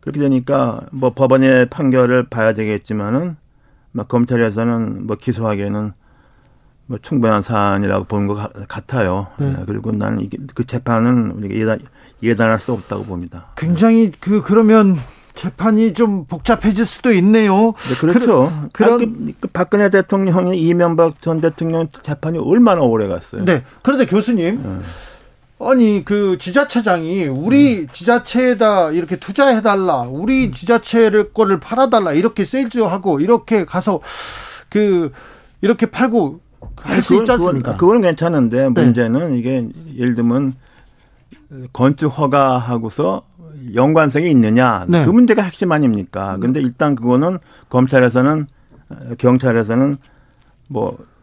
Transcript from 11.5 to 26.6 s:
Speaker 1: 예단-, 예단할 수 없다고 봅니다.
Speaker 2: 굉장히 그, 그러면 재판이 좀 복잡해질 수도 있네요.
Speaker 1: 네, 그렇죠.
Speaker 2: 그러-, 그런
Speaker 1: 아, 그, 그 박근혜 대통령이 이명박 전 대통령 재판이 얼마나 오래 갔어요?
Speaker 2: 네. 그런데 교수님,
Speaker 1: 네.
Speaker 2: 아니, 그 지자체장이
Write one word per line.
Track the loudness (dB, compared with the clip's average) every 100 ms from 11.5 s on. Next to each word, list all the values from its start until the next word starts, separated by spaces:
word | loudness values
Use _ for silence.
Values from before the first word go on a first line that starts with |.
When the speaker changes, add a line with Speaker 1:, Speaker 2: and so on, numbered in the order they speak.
Speaker 1:
예단-, | -4 -2 -4 -6 _ -20 _
예단할 | -2 0 2 0
수 | -2
없다고 | -8 -6 -10
봅니다. | -8 -10 -10 -14 -18 -10
Speaker 2:
굉장히 | -4 2 4 4 2 -2
그, | -2 -2
그러면 | 2 4 6 6 4 2 -4 -18 _
재판이 | -10 -10 -4 0 2 0
좀 | 2 0 0
복잡해질 | -6 -8 -2 0 0 0
수도 | -2 -2 0
있네요. | 2 4 4 4 2 2 0 -6
Speaker 1:
네, | -2
그렇죠. | 2 2
Speaker 2:
그러-, | 4 2 2 0 -8
그런 | 0 2
Speaker 1:
아, | 2
그, | 0 -4 -10 -10
그 | -8
박근혜 | -4 -2 2 4
대통령이 | 2 2 0 0 0 0 0
이명박 | 0 2 2 4 2 0
전 | -4 -2
대통령 | -2 -2 -4 -2 -4 -8
재판이 | -10 -8 -6 -4
얼마나 | 0 4 4 4
오래 | 2 2 0
갔어요? | -4 -8 -6
Speaker 2:
네. | 0 0 -2 -6
그런데 | -2 0 2
교수님, | 0 0 -2 -2 -4
Speaker 1:
네. | -6 -10 -12 -16 -20 -20 _ _ _ _
Speaker 2:
아니, | 0 2 4 2
그 | -2 -2 0 -2
지자체장이 | -2 -2